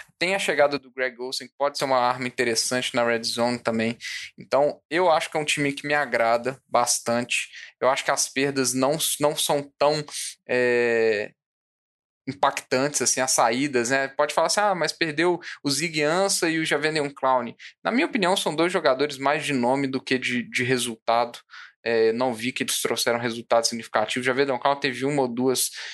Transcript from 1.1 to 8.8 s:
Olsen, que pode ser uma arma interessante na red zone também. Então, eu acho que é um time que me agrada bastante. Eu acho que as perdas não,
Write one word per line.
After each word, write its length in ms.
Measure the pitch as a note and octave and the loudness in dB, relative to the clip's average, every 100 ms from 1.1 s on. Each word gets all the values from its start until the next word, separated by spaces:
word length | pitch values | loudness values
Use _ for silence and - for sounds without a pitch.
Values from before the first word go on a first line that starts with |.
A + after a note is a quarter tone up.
| A#2 | -4
Olsen, 280 | B2+ C3 B2+ | -8 -8 -10
que 60 | - | -4
pode 200 | C#3 C#3+ | -4 -2
ser 60 | |
uma 140 | C#3 C3 | 0 4
arma 300 | B2 B2+ B2+ | 4 0 -2
interessante 640 | - A#2+ A2+ - B2+ - | 0 0 0 0 -2 -2
na 100 | B2+ | 0
red 200 | A#2 A#2 | 2 0
zone 340 | A2+ - A#2+ A#2+ | -2 -2 0 0
também. 380 | A#2 A2+ A2+ A#2+ - - - - | -2 0 -2 -4 -10 -12 -14 -16
Então, 420 | - B2+ C#3+ - - | -2 2 2 -2 -6
eu 220 | D#3+ F3+ | 0 2
acho 200 | D#3+ - | 2 0
que 60 | E3 | -4
é 40 | |
um 40 | |
time 280 | D3+ - C#3+ | -2 -2 -2
que 140 | C#3+ D3 | -4 -2
me 80 | |
agrada 640 | D3 C3+ A#2 A2+ A#2 A#2+ C3+ _ | -2 0 0 2 2 0 -8 _
bastante. 800 | A#2+ A#2+ - - A#2+ B2 - - - - - | 0 2 -2 -2 -2 -2 -4 -6 -14 -18 -2
Eu 80 | B2 | 0
acho 160 | C#3 | 0
que 60 | - | 0
as 160 | C#3 - | 0 0
perdas 460 | - C#3 C3+ B2+ | 0 0 0 0
não, 220 | B2+ | 2